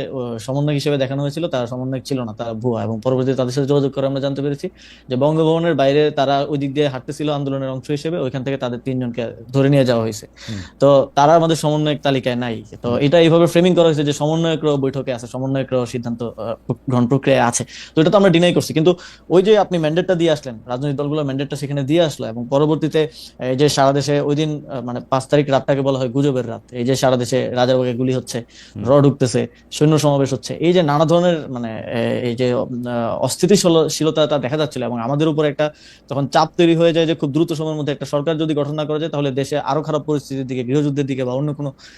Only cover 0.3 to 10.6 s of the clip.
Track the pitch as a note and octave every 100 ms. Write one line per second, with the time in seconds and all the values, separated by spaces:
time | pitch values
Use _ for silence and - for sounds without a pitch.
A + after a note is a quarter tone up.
0.3 | A2+ C3 C#3 D3 C#3+ D3 C#3+ C3 C#3 C#3+
1.3 | D#3+ E3+ B2+ A#2 B2+ C3 C3 C3 C3+ A2+
2.3 | G#2+ A#2 A2 B2 A2 G#2+ A2+ B2+ C3 C3
3.3 | C3 B2 C3+ C3+ C#3+ C3+ C#3 C3+ C#3 C#3
4.3 | C#3 C#3+ C#3+ F3+ - - - - B2+ D3
5.3 | D#3+ D#3+ E3 E3+ C#3 C#3 D3 C#3 C#3 C3+
6.3 | C#3 C#3+ D3 C#3 C#3 C#3+ B2+ D3+ C#3+ D3+
7.3 | C#3+ C#3 C3+ C3 C3 C#3 D3 D#3+ F3 C3
8.3 | C#3 C3 C3+ B2 A#2+ C3+ C3 A#2+ A#2+ A#2
9.3 | - A#2 C3+ C#3 C#3+ B2+ A#2 A2 G#2+ -
10.3 | - - G2+